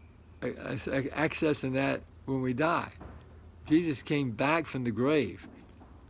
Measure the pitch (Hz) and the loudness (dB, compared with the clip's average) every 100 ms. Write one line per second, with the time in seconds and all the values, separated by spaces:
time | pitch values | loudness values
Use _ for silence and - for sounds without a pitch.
0 | - - - - 127 - - 131 - 135 | -20 -20 -20 -8 -6 -6 -6 -6 -2 -2
1 | 135 - 151 - 156 143 135 131 135 135 | -2 0 0 2 0 2 0 0 0 0
2 | - - - 135 127 127 160 156 - - | -6 -12 -4 -2 0 2 2 2 -2 -10
3 | - - - - - - - 156 170 127 | -16 -16 -20 -20 -20 -10 4 4 4 -2
4 | - 147 131 104 139 165 151 135 120 107 | 0 0 0 0 2 2 0 -2 -2 2
5 | 131 156 104 - - - - - - - | 4 4 2 -4 -16 -20 -20 -20 -20 -20